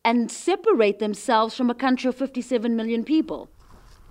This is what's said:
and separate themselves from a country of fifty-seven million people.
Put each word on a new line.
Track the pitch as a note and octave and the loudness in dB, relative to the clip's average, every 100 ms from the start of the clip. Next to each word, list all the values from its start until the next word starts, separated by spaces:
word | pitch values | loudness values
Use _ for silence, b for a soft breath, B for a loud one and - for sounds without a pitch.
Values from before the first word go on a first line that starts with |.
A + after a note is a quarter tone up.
and | A#3 A#3+ A3+ | 2 2 0
separate | - - F4 A4 D4+ G#3 G3+ | -2 -2 0 2 4 4 2
themselves | G#3+ G3+ - A3 A3+ - | -4 -4 0 2 2 0
from | B3 | -2
a | |
country | A#3+ C4 B3+ B3+ | 0 0 2 0
of | |
fifty-seven | A#3+ C4+ B3+ - B3 A#3+ A3+ | -2 -6 -6 -2 -2 0 -2
million | A3+ A#3 | -2 -4
people. | A3+ D#4+ - - - - - - - - - | 0 0 0 -8 -12 -20 -20 -20 -20 -20 -20